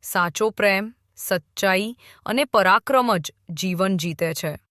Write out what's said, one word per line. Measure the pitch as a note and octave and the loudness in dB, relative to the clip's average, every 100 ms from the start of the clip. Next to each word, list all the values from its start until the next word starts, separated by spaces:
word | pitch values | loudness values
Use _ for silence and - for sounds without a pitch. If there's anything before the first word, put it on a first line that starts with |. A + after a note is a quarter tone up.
સાચો | - G3 F3 - G#3+ | -4 -2 -2 0 -2
પ્રેમ, | G#3 G#3 G3 G#3+ A#3+ _ _ | 2 2 2 -2 -12 _ _
સચ્ચાઈ | - F#3 - - G3 F#3+ G#3+ A#3+ - - - | -4 -4 -4 -4 0 0 -2 -8 -20 -18 -6
અને | A3+ C#4+ | -2 0
પરાક્રમ | - F#3 G3+ - C4+ B3 G3 | 2 4 4 4 2 2 0
જ | D3+ _ _ | -2 _ _
જીવન | E3 F#3+ F3 F#3+ F#3 | -6 -4 -2 0 0
જીતે | E3+ D#3 E3 | -4 -4 -4
છે. | D#3+ D#3+ D3 _ | -4 -8 -10 _